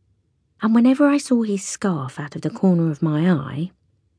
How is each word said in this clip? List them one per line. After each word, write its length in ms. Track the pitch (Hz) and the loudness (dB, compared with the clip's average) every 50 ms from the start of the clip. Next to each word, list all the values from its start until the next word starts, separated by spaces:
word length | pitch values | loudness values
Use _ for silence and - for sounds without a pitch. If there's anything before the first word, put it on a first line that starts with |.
| _ _ _ _ _ _ _ _ _ _ _ - | _ _ _ _ _ _ _ _ _ _ _ -6
And 140 | - 220 226 | -2 2 2
whenever 320 | 233 233 254 262 262 294 285 | 4 4 4 4 4 4 2
I 100 | 285 285 | 2 0
saw 240 | - - 254 233 | 0 0 0 0
his 220 | 226 214 202 190 - | 0 -2 -4 -6 -6
scarf 560 | - - - - 196 175 143 135 127 - - | -8 -12 -4 -4 -2 -2 -2 -6 -8 -10 -12
out 160 | 147 143 - | -12 -10 -10
of 80 | 160 - | -6 -6
the 80 | 156 | -6
corner 400 | 226 - - 190 180 170 165 165 | -4 0 2 2 4 4 2 0
of 100 | 151 - | -2 -2
my 280 | 170 156 151 151 165 185 | -2 -2 0 2 2 2
eye, 420 | 175 139 139 - 131 139 170 185 _ _ _ _ _ _ _ _ _ | 2 0 0 -6 -8 -8 -8 -8 _ _ _ _ _ _ _ _ _